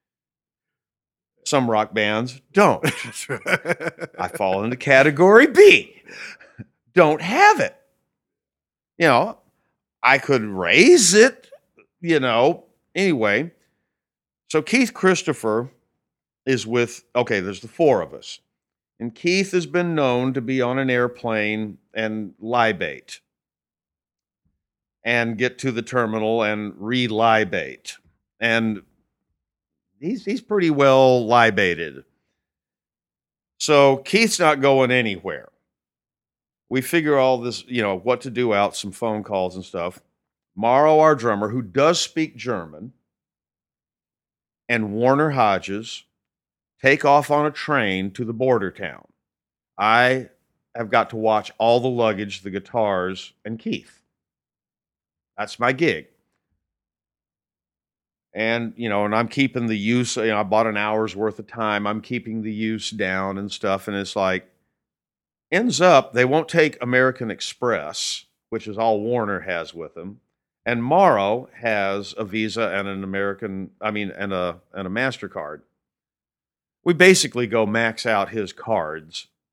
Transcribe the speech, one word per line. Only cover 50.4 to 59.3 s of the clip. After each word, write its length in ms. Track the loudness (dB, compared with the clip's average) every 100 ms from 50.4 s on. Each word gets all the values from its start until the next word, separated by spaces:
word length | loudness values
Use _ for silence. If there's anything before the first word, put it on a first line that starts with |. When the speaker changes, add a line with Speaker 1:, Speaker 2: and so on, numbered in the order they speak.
| _ _ _ -12
Speaker 1:
have 140 | -2
got 200 | 0 0
to 40 | -2
watch 360 | 0 0 -2 -2
all 220 | 2 2
the 100 | 0
luggage, 520 | 0 0 -2 -8 -12
the 80 | -10
guitars, 840 | -12 -6 -2 -2 -2 -4 -8 -14 _ -14
and 140 | -12
Keith. 420 | -8 -10 -12 _ _ _ _ _ _ _ _ _ _ _ _ _ _ -12
That's 220 | -12 -4
my 120 | -2
gig. 360 | 0 -2 -2 -8 _ _ _ _ _ _ _ _ _ _ _ _ _ _ _ _ _ _ _ _ _ _
And, 400 | -6 -2 -2 -4 -8
you 100 | -4
know, 180 | -2 0
and 100 | -2
I'm 120 |
keeping 400 | -2